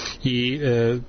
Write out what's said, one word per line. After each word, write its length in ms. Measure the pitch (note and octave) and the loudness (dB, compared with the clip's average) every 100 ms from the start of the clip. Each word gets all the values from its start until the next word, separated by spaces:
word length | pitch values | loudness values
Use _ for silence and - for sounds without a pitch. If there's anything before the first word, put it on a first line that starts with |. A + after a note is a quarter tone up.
| - - | -10 -4
i, 360 | C3+ B2 B2 C#3 | -2 0 0 0
e, 360 | C#3+ A#2+ A#2 B2 | 2 2 2 0